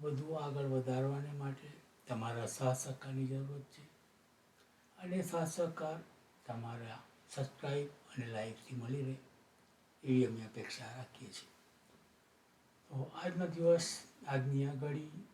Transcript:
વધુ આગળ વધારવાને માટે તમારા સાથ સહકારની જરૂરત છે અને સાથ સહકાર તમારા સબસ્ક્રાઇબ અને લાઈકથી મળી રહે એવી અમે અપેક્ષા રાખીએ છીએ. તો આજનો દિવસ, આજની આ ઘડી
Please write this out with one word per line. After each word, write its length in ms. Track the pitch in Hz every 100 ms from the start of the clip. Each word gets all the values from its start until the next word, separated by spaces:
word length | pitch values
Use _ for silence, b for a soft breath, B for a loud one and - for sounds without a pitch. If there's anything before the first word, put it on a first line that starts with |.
વધુ 320 | 147 139 156
આગળ 300 | 156 143 139
વધારવાને 680 | 139 131 127 127 135 139 147
માટે 360 | 143 139 135 147 - - - -
તમારા 380 | 113 117 117 110
સાથ 320 | - 127 127
સહકારની 500 | 135 131 135 135 131
જરૂરત 340 | 135 139 143
છે 220 | 139 - - - - - _ _ _ - - - - -
અને 180 | 185 185
સાથ 260 | - 170 156
સહકાર 520 | - 170 - 156 160 - - - - -
તમારા 560 | 117 117 117 113 113 - - - -
સબસ્ક્રાઇબ 520 | 131 - 143 143 143
અને 400 | - - 131 117
લાઈકથી 480 | 110 113 110 - 127
મળી 260 | 117 139
રહે 140 | 131 131 - - - - - - - -
એવી 220 | 139 127 120
અમે 160 | 113
અપેક્ષા 560 | 110 113 - - 113 123
રાખીએ 300 | 120 - 120
છીએ. 240 | - - - - - - - - - - - - - - - -
તો 220 | 135 135 -
આજનો 240 | 180 170 175
દિવસ, 500 | 165 170 170 - - - - -
આજની 380 | 135 131 139 139
આ 80 |
ઘડી 340 | 135 147 147 156 156 -